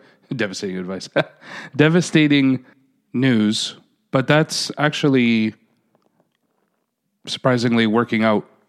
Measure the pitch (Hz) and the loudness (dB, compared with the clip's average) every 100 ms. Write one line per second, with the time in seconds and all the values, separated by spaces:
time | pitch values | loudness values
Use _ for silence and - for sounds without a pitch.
0 | _ _ - 135 104 92 101 92 90 95 | _ _ -10 -6 -6 -6 -8 -8 -8 -10
1 | - - - _ - - - 131 151 175 | -6 -6 -6 _ -20 -18 -8 2 4 4
2 | 165 160 151 143 135 127 - _ _ _ | 2 2 4 4 2 0 -4 _ _ _
3 | _ 120 131 113 104 110 - - _ _ | _ -2 2 2 2 0 -6 -12 _ _
4 | - 135 123 151 160 - - - 147 - | -4 -2 2 2 2 -4 -8 -4 -4 0
5 | 151 131 120 113 110 - _ _ _ _ | 0 2 2 2 -2 -6 _ _ _ _
6 | _ _ _ _ _ _ _ _ _ _ | _ _ _ _ _ _ _ _ _ _
7 | _ _ - - 135 123 120 117 113 110 | _ _ -14 -4 0 0 0 0 2 0
8 | 117 113 110 104 - _ | 0 0 0 0 -4 _